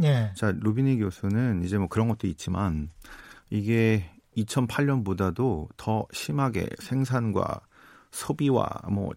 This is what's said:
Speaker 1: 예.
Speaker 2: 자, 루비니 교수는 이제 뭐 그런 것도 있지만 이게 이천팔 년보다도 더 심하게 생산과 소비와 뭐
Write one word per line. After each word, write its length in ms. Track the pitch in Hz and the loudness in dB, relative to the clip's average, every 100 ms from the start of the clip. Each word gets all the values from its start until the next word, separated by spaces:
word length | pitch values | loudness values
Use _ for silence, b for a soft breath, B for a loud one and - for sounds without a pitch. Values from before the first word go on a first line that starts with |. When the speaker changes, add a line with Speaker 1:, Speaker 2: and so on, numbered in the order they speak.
Speaker 1:
예. 280 | 156 131 110 95 | 2 4 0 0
Speaker 2:
자, 180 | 107 92 | -2 0
루비니 440 | 107 107 135 127 | 0 2 2 2
교수는 640 | 101 - 95 104 127 98 | 0 -2 -2 0 2 0
이제 160 | 87 101 | 0 0
뭐 80 | 92 | 0
그런 200 | - 113 | 0 0
것도 200 | 110 98 | 0 -2
있지만 640 | 80 - 92 101 78 76 - B B B B B | -4 -4 0 0 0 -4 -10 B B B B B
이게 580 | 107 104 117 113 110 85 - _ - | -2 2 4 4 2 0 -12 _ -4
이천팔 500 | 107 - 120 - 143 | -2 0 0 0 2
년보다도 840 | 135 98 92 95 87 127 87 76 - | 2 0 0 0 0 0 -2 -6 -8
더 280 | - 110 - | -2 -2 -2
심하게 560 | - - 147 135 104 85 - | -8 -4 0 0 0 -4 -6
생산과 840 | - 131 131 127 113 98 92 - - b b b b | -4 -2 0 0 0 0 0 -4 -10 b b b b
소비와 580 | - - 151 143 127 - - - | -10 -6 0 2 2 2 -4 -4
뭐 180 | 101 95 | -2 -2